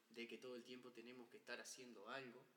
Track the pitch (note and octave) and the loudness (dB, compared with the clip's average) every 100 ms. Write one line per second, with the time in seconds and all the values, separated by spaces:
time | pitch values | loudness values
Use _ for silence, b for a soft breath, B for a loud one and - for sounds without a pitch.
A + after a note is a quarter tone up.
0 | - A2+ A#2 A2+ B2+ B2 A#2+ B2 B2 A2+ | -6 0 2 2 2 0 0 -2 -2 -4
1 | A#2 B2+ A#2 G#2+ - A#2+ - - B2 A2 | -4 -4 -4 -4 2 2 2 -2 -2 -4
2 | G2+ C3+ C3 A#2 C#3+ | 2 2 2 -4 -8